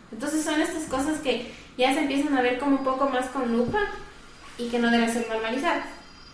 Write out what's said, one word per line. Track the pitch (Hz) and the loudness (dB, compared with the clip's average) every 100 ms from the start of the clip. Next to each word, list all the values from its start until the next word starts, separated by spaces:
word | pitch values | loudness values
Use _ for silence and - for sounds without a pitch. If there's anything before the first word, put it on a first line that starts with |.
| - | -16
Entonces | 220 285 311 | -8 -2 -2
son | 320 311 | 0 0
estas | 339 349 | 0 -2
cosas | - 262 294 311 | -4 -2 -2 -2
que | 262 226 - - - - | 0 -2 -4 -14 -16 0
ya | 254 | 2
se | 294 | 4
empiezan | 269 277 294 269 | 2 2 2 2
a | |
ver | 247 254 | 2 2
como | 277 269 | 2 2
un | |
poco | 262 269 269 | 2 2 2
más | 254 - | 0 -2
con | 277 240 233 | -2 0 2
lupa | 240 415 403 - - - - - - - | 2 0 -2 -4 -14 -18 -20 -20 -18 -8
y | 240 | -2
que | 240 | 2
no | 233 | 4
deben | 233 233 | 4 4
ser | 240 - | 0 -2
normalizadas. | 220 226 262 339 294 - - - - - | -2 -2 -2 0 0 -4 -12 -18 -20 -20